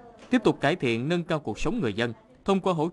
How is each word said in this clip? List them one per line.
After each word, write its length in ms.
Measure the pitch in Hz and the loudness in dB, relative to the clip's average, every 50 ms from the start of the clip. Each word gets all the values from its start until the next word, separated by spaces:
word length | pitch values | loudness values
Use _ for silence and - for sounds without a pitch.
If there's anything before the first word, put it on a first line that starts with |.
| - - - - - - | -20 -20 -20 -20 -2 0
Tiếp 80 | 254 247 - | 0 2 4
tục 160 | 165 - - | 2 2 2
cải 160 | - 139 180 | 0 0 0
thiện, 320 | 185 - 120 113 113 127 156 | 0 0 0 0 0 0 -2
nâng 160 | 175 175 160 | -2 -2 -2
cao 160 | - 165 147 | -2 -4 -4
cuộc 180 | - - - - | -4 -6 -4 -2
sống 220 | - 156 220 247 | -2 -2 -2 -2
người 120 | 151 110 | -2 -2
dân 200 | 98 110 120 120 110 - - - - - - | 0 -2 -2 -2 -4 -8 -16 -20 -20 -6 0
thông 160 | - 196 190 | 0 0 2
qua 120 | - 190 | 2 0
hỗ 160 | 175 156 151 180 | 0 0 -2 -2